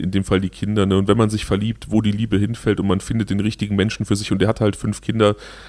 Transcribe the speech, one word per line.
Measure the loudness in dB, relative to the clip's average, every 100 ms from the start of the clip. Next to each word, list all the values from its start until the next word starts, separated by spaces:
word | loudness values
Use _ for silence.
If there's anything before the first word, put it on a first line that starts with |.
in | -4
dem | -2
Fall | 0 0
die | 0
Kinder, | -4 -4 0
ne? | 2 2
Und | 4
wenn | 4
man | 2
sich | 0
verliebt, | -2 -2 -2 -6 0
wo | 0
die | 2
Liebe | 0 0 0
hinfällt | 0 -2 -2 0
und | 0
man | 0
findet | 0 -2 0
den | 0
richtigen | -2 -2 -2 0
Menschen | 0 0
für | -2 -2
sich | 0
und | 0
der | 0
hat | 2
halt | 0
fünf | 0 -4 -6
Kinder, | -4 2 2 2 -8 -20